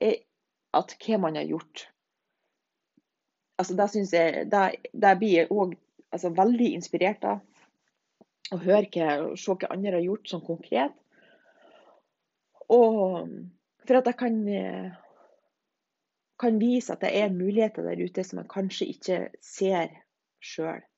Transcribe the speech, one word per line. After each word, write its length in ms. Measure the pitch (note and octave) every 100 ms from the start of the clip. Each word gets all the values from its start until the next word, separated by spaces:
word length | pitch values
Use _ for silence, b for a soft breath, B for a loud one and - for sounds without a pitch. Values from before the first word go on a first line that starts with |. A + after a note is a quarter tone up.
eh, 200 | G#3+ - - _ _ _ _ -
at 160 | F3+ -
hva 160 | - A3
man 200 | E3+ D#3
har 80 | D#3
gjort. 380 | D#3 - - - _ _ _ _ _ _ _ _ _ _ _ _ _ _ _ _ -
Altså, 180 | F#3 F#3
det 140 | G3+
synes 220 | G#3+ G3
jeg, 320 | E3+ E3 - D#2
det, 400 | G3+ F#3+ - -
det 200 | - G3+ F#3+
blir 140 | G#3+ E3+
jeg 140 | E3
også, 280 | G#3 F#3 E3+ _ _ _
altså, 160 | F3+ F3+ E3+
veldig 300 | G3+ A#3+ A#3 E3+
inspirert 480 | E3+ - F3+ G#3 G#3
av. 140 | G3+ - b b _ _ _ _ _ _ _ -
Å 60 | F#3
høre 260 | F3 G#3 G3+
hva, 160 | F3 D#3+ D3 D#3+ F#3+
se 180 | - F#3+
hva 160 | -
andre 240 | F#3 G3+ F3+
har 80 | F3
gjort 240 | G#3 -
sånn 160 | F3 D#3
konkret. 480 | E3+ - A3+ C#4+ - _ b b b b b b b b b _ _ _ _ _ - -
Og 640 | A#3+ A3+ A3 F#3+ F3 E3+ - F3+ - _ _ -
for 80 | B3+
at 140 | B3+
jeg 60 | A#3+
kan, 160 | B3 A3+ G#3
eh, 400 | G3 F#3+ F#3 F#3+ F3 b b b b b _ _ _ _ _ _ _ _ -
kan 220 | B3 A3
vise 320 | A#3+ B3 -
at 80 | -
det 100 | G3 -
er 160 | G#3
muligheter 560 | F#3 F#3 G#3 A3 G#3+ E3+
der 160 | F3 F3+
ute 180 | F#3
som 160 | F#3+ F3+
man 100 | G#3
kanskje 380 | G3 G3 - -
ikke 260 | - - F3 - -
ser 560 | - - F#3+ F#3 E3 - _ _ _ _ -
selv. 400 | - D#3+ D#3+ -